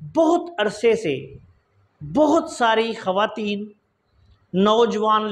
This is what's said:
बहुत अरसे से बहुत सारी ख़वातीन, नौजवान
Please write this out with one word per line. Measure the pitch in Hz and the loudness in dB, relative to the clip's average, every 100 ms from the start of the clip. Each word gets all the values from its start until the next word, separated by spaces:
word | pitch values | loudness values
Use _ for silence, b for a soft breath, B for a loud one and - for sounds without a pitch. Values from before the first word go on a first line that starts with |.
बहुत | 151 302 320 349 339 - | -4 0 2 2 -2 -4
अरसे | 208 - 233 220 | -4 0 0 0
से | 175 131 - - - _ _ _ _ - | -2 -6 -8 -18 -20 _ _ _ _ -18
बहुत | 147 190 302 320 320 | -4 2 2 2 0
सारी | - 233 220 226 220 | -2 2 2 0 -4
ख़वातीन, | 190 185 214 214 208 202 208 - _ _ _ _ _ _ _ | -4 -2 -2 -4 -6 -6 -8 -16 _ _ _ _ _ _ _
नौजवान | 175 208 220 233 202 214 214 214 | 0 4 4 2 0 0 0 0